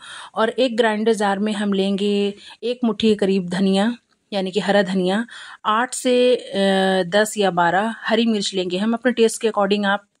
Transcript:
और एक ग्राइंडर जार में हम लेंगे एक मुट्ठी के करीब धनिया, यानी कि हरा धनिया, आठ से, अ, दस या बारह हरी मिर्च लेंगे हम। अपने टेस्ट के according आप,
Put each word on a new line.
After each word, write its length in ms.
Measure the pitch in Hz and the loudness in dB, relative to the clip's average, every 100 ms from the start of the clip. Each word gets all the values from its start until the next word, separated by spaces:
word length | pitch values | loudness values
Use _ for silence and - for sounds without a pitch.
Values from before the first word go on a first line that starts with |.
| - - - - | -6 -18 -10 -2
और 140 | 220 | -2
एक 280 | 226 254 226 | 0 0 2
ग्राइंडर 360 | 233 214 220 | 0 2 0
जार 260 | 208 202 196 | 0 0 0
में 140 | 214 | -2
हम 200 | 202 208 | -2 -2
लेंगे 600 | 196 196 196 208 202 202 202 - - | 0 0 0 0 0 -2 -6 -14 -10
एक 160 | 226 247 | -6 -2
मुट्ठी 240 | 233 208 226 | -2 0 2
के 80 | 208 | 2
करीब 340 | 196 196 175 | 2 0 -2
धनिया, 480 | 180 196 190 214 240 _ _ _ | 0 2 2 0 -4 _ _ _
यानी 180 | 202 190 | -6 -4
कि 80 | 190 | -2
हरा 240 | 180 202 | 2 2
धनिया, 420 | 190 190 180 202 240 - - - - | 2 0 0 0 -4 -12 -20 -8 -2
आठ 280 | 220 254 | -2 -2
से, 420 | - 254 247 247 247 | -4 0 2 4 2
अ, 140 | - 196 196 190 190 190 | -2 0 2 2 2 2
दस 300 | 175 202 214 214 | 2 0 0 0
या 140 | 190 | 0
बारह 440 | 175 170 175 220 220 | 2 2 2 0 -4
हरी 260 | - 220 233 | -2 0 2
मिर्च 280 | 214 196 | 0 -2
लेंगे 240 | 185 180 180 | -4 -4 -2
हम। 160 | 220 | -2
अपने 180 | 233 254 | -2 -2
टेस्ट 300 | 233 226 - | 2 2 2
के 60 | 226 | -2
according 380 | 208 196 208 202 | 0 0 0 0
आप, 180 | 202 - _ | -2 -6 _